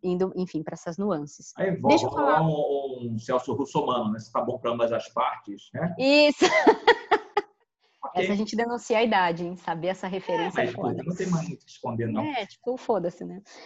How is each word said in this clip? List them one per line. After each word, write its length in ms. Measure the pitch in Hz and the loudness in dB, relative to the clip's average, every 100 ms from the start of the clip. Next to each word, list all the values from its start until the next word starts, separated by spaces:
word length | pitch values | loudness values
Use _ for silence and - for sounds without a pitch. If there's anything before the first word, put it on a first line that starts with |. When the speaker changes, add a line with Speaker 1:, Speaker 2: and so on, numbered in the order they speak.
Speaker 1:
indo, 300 | 185 180 190 175 | -2 0 0 -2
enfim, 280 | 180 - | -4 -4
pra 100 | 160 | -6
essas 240 | 170 - 170 | -8 -8 -4
nuances. 540 | 202 160 147 - - - | -2 -2 -4 -12 -14 -4
Speaker 2:
Aí, 180 | 190 180 | -2 2
vou 100 | 120 | 4
Speaker 1:
Deixa 160 | 311 - | 4 4
eu 20 | |
Speaker 2:
rolar 300 | - 285 156 | 0 2 4
Speaker 1:
falar. 20 | |
Speaker 2:
um, 680 | 160 151 143 139 139 127 120 | 4 2 0 -2 -4 -6 -6
um 60 | 113 | -6
Celso 340 | - 127 135 | -2 -2 -2
Russomano, 580 | 117 131 160 139 123 107 | -4 -2 -2 0 0 -2
né? 80 | 110 | -4
"Se 120 | - | -4
tá 100 | 135 | -4
bom 160 | 117 120 | -4 -4
pra 140 | 131 | -4
ambas 200 | 120 117 | 0 0
as 160 | 113 - | -2 -4
partes", 600 | - 127 - - 101 - | -2 -2 -4 -12 -16 -12
né? 200 | - 170 208 | -6 -4 0
Speaker 1:
Isso! 460 | 262 294 294 - - | 4 6 6 6 4
<laughs> 420 | 1017 740 - - 453 - 415 - - - _ _ _ _ _ - | 6 4 6 4 2 2 -2 0 -6 -6 _ _ _ _ _ -6
Speaker 2:
Ok. 160 | 180 | -2
Speaker 1:
Essa 100 | 185 | 0
a 20 | 202 | 0
gente 200 | 214 220 | -2 -2
denuncia 440 | 233 240 - 220 | -2 -4 0 2
a 40 | |
idade, 400 | 233 208 175 170 | 4 4 2 0
hein? 120 | 175 180 | -4 -6
Saber 300 | - 165 175 | -6 -4 -4
essa 200 | 185 185 | -4 -6
referência 540 | 190 - 170 170 - | -2 2 2 2 0
Speaker 2:
É, 40 | 120 | 0
mas, 40 | |
Speaker 1:
é 40 | |
foda. 220 | 120 - - | -2 -4 -2
Speaker 2:
pô, 60 | - | -4
não 60 | 180 | -2
tem 120 | 180 | 0
mais 180 | 165 165 | 0 0
muito 140 | 135 | -8
o 20 | - | -14
que 60 | |
esconder, 360 | - - 117 117 | -10 -6 -2 -2
não. 160 | 220 | -2
Speaker 1:
É, 220 | 302 262 196 | -2 -4 -6
tipo, 320 | - - 254 | -8 -6 -4
foda-se, 480 | - 214 180 - 175 | 0 0 0 -6 -10
né? 160 | 180 - - | -14 -18 -18